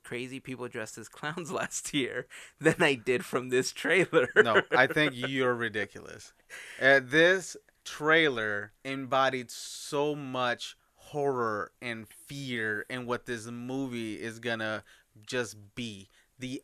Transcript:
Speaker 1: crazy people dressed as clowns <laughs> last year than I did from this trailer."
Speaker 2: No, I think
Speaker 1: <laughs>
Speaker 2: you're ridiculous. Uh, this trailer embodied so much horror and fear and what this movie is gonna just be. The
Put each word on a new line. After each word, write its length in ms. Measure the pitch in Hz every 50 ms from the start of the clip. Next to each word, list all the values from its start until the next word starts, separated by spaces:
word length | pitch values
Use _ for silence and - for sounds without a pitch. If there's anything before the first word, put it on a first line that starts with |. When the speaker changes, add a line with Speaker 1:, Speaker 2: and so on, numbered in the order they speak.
| -
Speaker 1:
crazy 360 | - - 120 127 127 131 135
people 280 | - - 131 117 123 120
dressed 300 | 117 123 110 110 - -
as 120 | 110 -
clowns 420 | - - - 147 156 180 170 135
<laughs> 80 | 190 110
last 320 | 113 175 - - - - -
year 340 | 147 127 107 104 123 123 - - - - - - -
than 160 | 139 160 151 -
I 120 | 180 151 139
did 300 | 123 110 - 127 123 196
from 240 | - - 131 123 127
this 220 | 127 127 131 -
trailer." 580 | - - - 139 165 190 165 - - 160 127 120 -
Speaker 2:
No, 260 | - 165 120 160 - - -
I 140 | - 123 127 135
think 260 | - 156 151 147 135
Speaker 1:
<laughs> 20 |
Speaker 2:
you're 400 | 120 123 135 135 135 131 123 123
ridiculous. 760 | 117 117 113 101 107 101 101 - 95 - - 82 - - - - _ _ - - - - - - -
Uh, 200 | 123 131 139 139 131
this 540 | 123 127 156 165 170 185 190 160 - - - - _ _ _ -
trailer 920 | - - - 151 151 156 165 160 151 131 113 110 107 104 104 101 104 - _ -
embodied 640 | 135 135 135 135 123 135 135 135 131 131 127 123 113
so 640 | - - - - - - - - - 143 143 151 147
much 640 | 147 143 131 127 127 127 123 117 - - - - _ _ _ _
horror 760 | _ - - - 147 139 139 135 123 120 113 107 104 87 - - _
and 260 | 123 123 117 113 110 -
fear 800 | - - - - 143 143 139 131 123 117 110 107 107 104 - -
and 180 | 123 127 123 117
what 180 | 123 120 -
this 220 | - 123 117 107 117
movie 680 | 120 120 120 123 131 135 139 131 120 117 113 110 104 -
is 180 | 95 117 110 113
gonna 440 | 117 120 117 113 110 110 107 104 - - - - _ _ _ 113 104
just 320 | - 127 123 120 107 107 107 104 101 _
be. 360 | - 120 117 104 95 95 - _ _ _ _ _ -
The 240 | 127 127 127 -